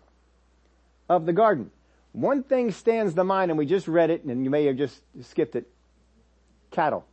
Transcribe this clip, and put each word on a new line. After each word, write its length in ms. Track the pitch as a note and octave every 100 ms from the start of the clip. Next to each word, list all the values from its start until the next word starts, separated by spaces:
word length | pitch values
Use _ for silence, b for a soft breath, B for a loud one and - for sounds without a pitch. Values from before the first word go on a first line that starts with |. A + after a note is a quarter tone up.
| _ _ _ _ _ _ _ _ _ _ -
of 200 | F3 E3
the 60 |
garden. 360 | F3 A3+ D#3+ G2 _ _ _ _
One 280 | - E3+ C#4
thing 300 | B3+ C4 A#3+
stands 420 | E3+ - A3+ G#3+
the 100 | E3
mind, 280 | F#3 F#3+ F3+
and 80 | D#3
we 80 | C#3+
just 200 | F#3+ -
read 220 | E3 E3
it, 140 | E3
and 200 | C#3+ B2
you 60 | C3
may 160 | D3 D3
have 120 | C3
just 220 | C#3 - _ -
skipped 340 | B2 - D#3 B2+
it. 120 | - _ _ _ _ _ _ _ _ _ _
Cattle. 340 | - D#3 G2+ -